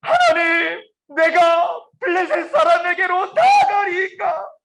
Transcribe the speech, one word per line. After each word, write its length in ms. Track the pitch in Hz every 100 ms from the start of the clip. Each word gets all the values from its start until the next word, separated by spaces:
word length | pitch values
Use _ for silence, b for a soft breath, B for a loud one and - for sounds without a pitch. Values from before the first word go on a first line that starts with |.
하나님, 800 | - 698 698 330 339 330 330 339 - _ _
내가 540 | 285 320 330 339 330 339 - - _
블레셋 520 | 508 349 339 311 339
사람에게로 840 | 587 320 339 349 359 370 359 381
나가리이까? 1120 | - 719 807 762 403 403 359 381 - - 320 - _